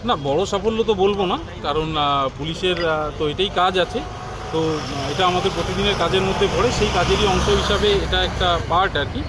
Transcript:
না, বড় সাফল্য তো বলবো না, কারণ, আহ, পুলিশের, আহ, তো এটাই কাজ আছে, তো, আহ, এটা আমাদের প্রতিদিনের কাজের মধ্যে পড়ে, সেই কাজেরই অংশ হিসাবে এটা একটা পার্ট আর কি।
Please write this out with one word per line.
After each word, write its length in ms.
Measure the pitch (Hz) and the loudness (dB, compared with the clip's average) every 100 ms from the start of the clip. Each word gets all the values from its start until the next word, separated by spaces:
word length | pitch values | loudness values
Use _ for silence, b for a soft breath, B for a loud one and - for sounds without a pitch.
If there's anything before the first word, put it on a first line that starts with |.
না, 120 | 226 196 | -2 -2
বড় 300 | 139 147 196 | 0 0 0
সাফল্য 360 | 196 208 220 | -2 0 0
তো 120 | 226 | 0
বলবো 320 | 202 196 202 185 | 2 2 2 0
না, 120 | 262 330 175 | -2 -6 -8
কারণ, 340 | 156 151 156 156 | -4 -2 -2 0
আহ, 320 | 143 139 135 - | 2 2 0 -4
পুলিশের, 500 | 151 165 185 170 170 | -8 -2 -2 0 0
আহ, 220 | 156 151 147 | 0 -4 -2
তো 100 | 151 | -4
এটাই 220 | 143 196 | 0 -2
কাজ 240 | 175 185 185 | 2 2 2
আছে, 220 | 170 247 320 - - - - | 0 -2 -8 -10 -10 -10 -4
তো, 60 | 160 | -2
আহ, 520 | 160 151 139 143 139 | 0 -2 -4 -4 -4
এটা 160 | 147 180 | 0 2
আমাদের 240 | 180 190 | 2 0
প্রতিদিনের 400 | 170 170 185 202 190 | -2 -2 0 0 0
কাজের 240 | 170 185 | 0 2
মধ্যে 260 | 190 180 190 160 | 0 0 0 2
পড়ে, 160 | 233 | 2
সেই 160 | - 208 | 2 2
কাজেরই 320 | 180 175 190 208 | 2 2 2 2
অংশ 220 | 185 190 | 2 2
হিসাবে 440 | 202 190 202 208 | 2 2 2 4
এটা 320 | 202 165 185 | 2 2 0
একটা 340 | 180 - 180 170 151 | 0 0 0 0 2
পার্ট 280 | 170 190 151 | 2 2 0
আর 100 | 139 | -2
কি। 80 | 262 | -4